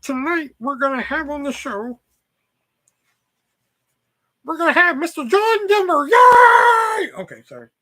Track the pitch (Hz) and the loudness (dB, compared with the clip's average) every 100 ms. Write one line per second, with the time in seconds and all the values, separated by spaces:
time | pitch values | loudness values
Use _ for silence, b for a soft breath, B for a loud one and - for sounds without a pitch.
0 | - 262 285 339 285 _ 233 269 269 262 | -10 -8 -6 -6 -8 _ -10 -4 -4 -4
1 | 208 294 294 294 285 254 269 202 233 240 | -6 -8 -8 -8 -8 -10 -10 -10 -12 -14
2 | _ _ _ _ _ _ _ _ _ _ | _ _ _ _ _ _ _ _ _ _
3 | _ _ _ _ _ _ _ _ _ _ | _ _ _ _ _ _ _ _ _ _
4 | _ _ _ _ - 320 339 277 349 269 | _ _ _ _ -14 -4 0 2 2 0
5 | 330 - 254 381 427 440 392 415 370 311 | -6 -8 -2 0 2 -2 0 0 0 -2
6 | 277 466 494 494 494 466 480 466 453 440 | 2 6 6 8 6 6 4 2 0 -4
7 | 349 - 185 117 117 127 117 _ | -8 -10 -18 -18 _ -20 -20 _